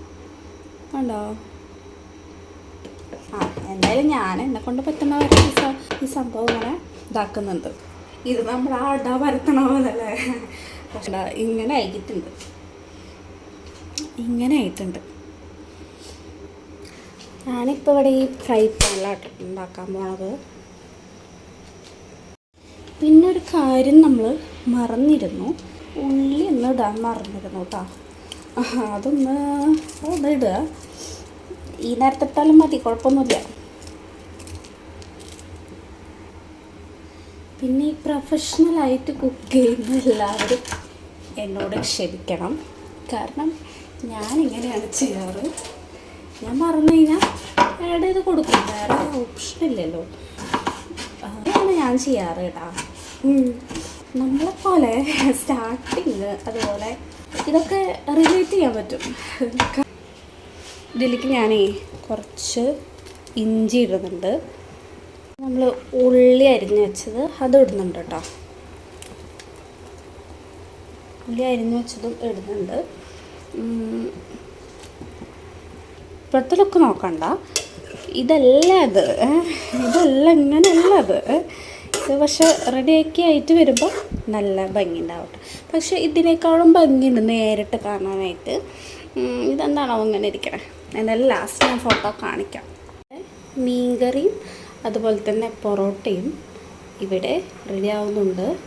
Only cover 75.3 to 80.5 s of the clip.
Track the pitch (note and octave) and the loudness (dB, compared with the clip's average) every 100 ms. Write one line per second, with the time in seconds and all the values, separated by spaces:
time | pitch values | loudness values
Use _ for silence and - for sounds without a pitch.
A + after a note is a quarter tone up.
75.3 | - - - - - - - - - - | -20 -20 -20 -20 -20 -20 -20 -20 -20 0
76.3 | C4 C4 F4+ G4 F4+ C4+ - F#3 D#3+ E3 | 0 2 4 4 6 4 4 -4 -4 -4
77.3 | F#4+ - - - - - - - - B3+ | -4 -4 -8 -8 -16 -18 -16 -8 -4 2
78.3 | D#4 B3+ C4+ F4 F#4+ C4 F#3+ - - B3 | 6 8 8 8 6 6 4 2 2 4
79.3 | D#4+ E4+ D#4 - B3 B3 D#4 D#4 C4+ D#4 | 2 2 -6 -6 -2 2 4 6 6 6
80.3 | D#4+ C#4 | 6 6